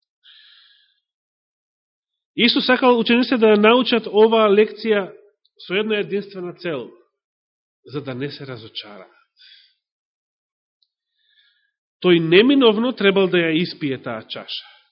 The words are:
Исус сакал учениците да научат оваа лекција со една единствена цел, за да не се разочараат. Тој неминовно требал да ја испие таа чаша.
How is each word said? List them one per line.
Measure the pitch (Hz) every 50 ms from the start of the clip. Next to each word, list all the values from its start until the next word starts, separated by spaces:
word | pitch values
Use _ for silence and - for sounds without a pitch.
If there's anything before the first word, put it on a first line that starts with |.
| _ _ _ _ _ - - - _ _ _ _ _ _ _ _ _ _ _ _ _ _ _ _ _ _ _ _ _ _ _ _ _ _ _ _ _ _ _ _ _ _ _ _ _ _ _
Исус | - 214 240 - 285 -
сакал | - 254 247 - 247 247 233
учениците | 214 - 240 240 254 247 277
да | 233 220 220 214
научат | 208 208 214 240 254 254 - 247 226 220
оваа | - 170 208 220 226 226 226 220 208
лекција | 196 208 220 208 - - - 226 214 202 190 175 - - _ _ _ _ _ _ _ _ -
со | - 175
една | 196 214 220 214 208
единствена | 196 156 185 202 196 - - 190 180 175 165
цел, | - - 180 156 131 113 104 - _ _ _ _ _ _ _ _ _ _ _ _ _ _ _ _ _ _
за | - 120 147
да | 127 135 127
не | 123 139 143
се | 139 - 143
разочараат. | 131 127 110 110 107 - - - 104 104 98 90 - _ _ _ _ _ _ - - - _ _ _ _ _ _ _ _ _ _ _ _ _ _ _ _ _ _ _ _ _ _ _ _ _ _ _ _ _ _ _ _ _ _ _ _ _ _ _ _ _ _ _ _ _ _ _ _ _ -
Тој | 180 175 170
неминовно | 165 160 165 185 226 262 285 277 262 226 208 202 233 262 240
требал | - 196 196 190 196 196
да | 180 170 180
ја | 170 160 160
испие | 160 180 170 - - 160 139 131
таа | 123 - 127 117 110
чаша. | 110 - - 117 - - - - - - - _ _ _